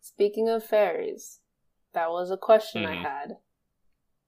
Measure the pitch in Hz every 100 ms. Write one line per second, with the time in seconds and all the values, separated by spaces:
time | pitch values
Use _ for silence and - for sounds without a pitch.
0 | - _ 202 208 220 226 220 214 202 160
1 | - - - - _ _ _ _ _ 180
2 | 165 175 180 190 - 220 - 117 101 -
3 | 151 139 - - _ _ _ _ _ _
4 | _ _